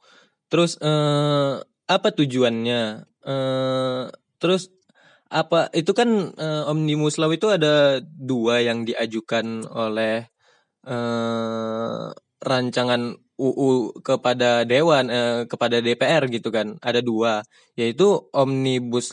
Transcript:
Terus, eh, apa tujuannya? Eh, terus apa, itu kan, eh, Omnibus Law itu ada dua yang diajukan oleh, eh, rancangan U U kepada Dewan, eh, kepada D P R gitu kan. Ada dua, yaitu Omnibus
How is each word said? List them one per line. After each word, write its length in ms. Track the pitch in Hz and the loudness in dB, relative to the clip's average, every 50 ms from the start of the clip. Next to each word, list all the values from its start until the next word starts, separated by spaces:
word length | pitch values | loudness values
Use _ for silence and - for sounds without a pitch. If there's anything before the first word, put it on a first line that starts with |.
| _ _ _ _ _ _ _ _ _ - - | _ _ _ _ _ _ _ _ _ -2 0
Terus, 240 | 165 170 170 - | 0 0 0 -2
eh, 760 | - - 151 151 151 147 147 147 147 147 147 147 143 143 139 131 - - | -4 -2 0 0 2 2 2 2 2 2 2 2 2 0 0 -2 -4 -8
apa 420 | _ _ _ _ - 180 196 190 214 208 | _ _ _ _ -2 0 2 2 0 2
tujuannya? 680 | - 151 135 123 127 123 117 113 113 113 117 120 120 113 107 107 113 - _ _ _ - | 2 0 0 2 2 2 2 2 0 -2 -2 -2 -2 -2 -4 -6 -10 -16 _ _ _ -10
Eh, 800 | 139 135 135 131 131 131 131 131 131 131 131 131 131 127 127 123 - - - _ _ _ | -6 -4 -4 -2 -2 -2 -2 -2 -2 -2 -2 -2 -2 -4 -6 -8 -10 -12 -20 _ _ _
terus 320 | - - 170 185 185 185 - _ _ _ _ _ _ _ _ _ _ _ - - | -4 0 0 0 0 -2 -8 _ _ _ _ _ _ _ _ _ _ _ -4 -2
apa, 400 | 151 160 - 170 165 151 - - | -2 0 2 2 2 2 2 0
itu 160 | 170 156 196 196 | -2 0 0 2
kan, 320 | - 240 240 226 208 170 - - | 2 2 2 2 0 0 -2 -6
eh, 260 | - 156 156 151 151 151 143 | -6 -6 -4 -4 -4 -2 -2
Omnibus 480 | 151 156 156 151 147 151 151 151 147 | -2 0 0 0 0 2 0 0 0
Law 160 | - 160 156 165 | 2 0 0 0
itu 160 | 160 - 214 | 2 2 2
ada 480 | 202 180 151 151 151 147 143 139 139 131 - | 2 4 4 4 6 6 6 4 4 2 -4
dua 560 | - - - 135 127 131 120 110 117 117 120 | -8 -16 -12 -4 -4 -2 0 2 2 2 2
yang 240 | 120 120 117 117 117 | 2 2 0 -2 -4
diajukan 800 | 110 113 - 117 113 110 113 - - 113 113 110 113 113 113 110 - - | -4 -4 -4 -4 -4 -4 -6 -6 -2 -4 -2 -2 -4 -6 -8 -8 -8 -6
oleh, 560 | 120 113 110 107 110 110 110 110 113 117 - _ _ _ _ _ _ _ _ _ _ - | -4 -4 -2 -2 -2 0 0 0 -2 -4 -8 _ _ _ _ _ _ _ _ _ _ -12
eh, 1200 | 135 131 120 120 117 117 117 117 117 117 113 113 113 113 113 113 110 110 113 113 117 113 117 113 110 - - _ _ _ - - | -8 -6 -4 -4 -4 -2 -2 -2 -2 -2 -4 -4 -4 -4 -6 -6 -6 -6 -6 -6 -6 -6 -8 -10 -10 -12 -16 _ _ _ -10 -4
rancangan 720 | 131 131 127 127 127 - 127 123 123 123 120 120 120 - - _ _ _ | -2 0 0 0 -2 -2 -2 0 0 0 0 -2 -4 -8 -12 _ _ _
U 140 | - 135 131 | -2 -2 -2
U 180 | 123 - 139 135 131 127 110 101 - - | 0 2 2 2 2 2 0 -2 -6 -8
kepada 640 | - - 131 123 - 123 127 127 123 123 120 117 117 | -2 -2 -2 0 2 0 0 2 2 2 4 2 2
Dewan, 460 | 117 123 139 160 170 151 135 127 120 | 2 4 4 4 4 4 4 2 0
eh, 320 | 117 123 120 120 117 120 117 117 | 0 0 0 0 0 -2 -4 -6
kepada 320 | - - 123 117 120 117 | -4 -2 -2 0 0 2
D 160 | 117 120 120 | 2 0 0
P 80 | - 131 | 2 2
R 240 | 131 165 156 139 127 | 2 4 2 2 0
gitu 240 | 117 113 - 113 107 | -2 -4 -4 -2 -2
kan. 240 | 110 104 107 107 - - | -2 -2 -2 -6 -8 -4
Ada 160 | 120 117 120 | -2 0 0
dua, 400 | 123 120 113 110 113 117 110 104 107 _ _ _ _ _ - | 0 0 0 0 2 0 0 -2 -4 _ _ _ _ _ -6
yaitu 560 | - 117 113 117 139 190 208 190 - - _ | -4 -2 -2 2 2 4 4 4 2 -2 _
Omnibus 800 | - 135 135 135 135 131 131 131 127 127 123 120 117 123 120 - | 0 0 0 2 0 -2 0 0 0 -2 -2 -2 -2 -2 -2 -2